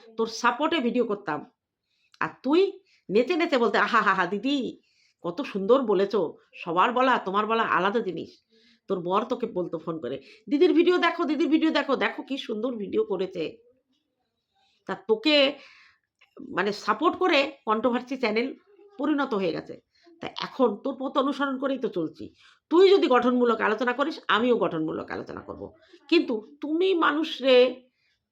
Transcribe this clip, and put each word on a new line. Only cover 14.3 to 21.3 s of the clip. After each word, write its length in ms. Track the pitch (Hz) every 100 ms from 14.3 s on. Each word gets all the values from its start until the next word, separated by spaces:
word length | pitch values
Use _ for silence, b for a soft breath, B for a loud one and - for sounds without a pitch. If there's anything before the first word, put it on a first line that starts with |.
| _ _ _ _ _ -
তা 80 | 190
তোকে 640 | - 214 302 294 269 285 B B B B _ _ _ -
মানে 320 | - 170 202
সাপোর্ট 440 | 196 - 214 330 -
করে 400 | 370 294 277 - -
কন্ট্রোভার্সি 520 | 220 240 240 247 262
চ্যানেল 360 | 220 214 262 - _ _ - -
পরিণত 360 | 302 285 269
হয়ে 180 | 208 180
গেছে। 300 | 151 - - _ b b _
তা 60 | - -
এখন 340 | 208 - 240 202
তোর 200 | 269 262
পথ 180 | 262 285
অনুসরণ 400 | 269